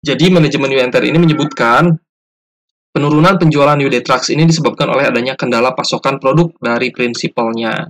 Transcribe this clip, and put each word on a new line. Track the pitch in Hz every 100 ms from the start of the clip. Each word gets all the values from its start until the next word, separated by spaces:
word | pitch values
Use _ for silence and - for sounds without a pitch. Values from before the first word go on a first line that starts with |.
Jadi | - 127 175
manajemen | 180 151 143 135
U | 135
N | 127
T | 123
R | 123
ini | 156
menyebutkan | 170 151 - - 117 123 170 160 _ _ _ _ _ _ _ _ _
penurunan | - 147 151 175 185
penjualan | 165 143 143 143
U | 139
D | 123
Trucks | 131 127 -
ini | 147 165
disebabkan | 160 131 - 143
oleh | 127 139
adanya | 120 127 131
kendala | 127 120 123 127
pasokan | 127 175 139 139
produk | 175 165 170 _
dari | 117 117 127
prinsipalnya. | 117 123 117 113 - 113 113 113 107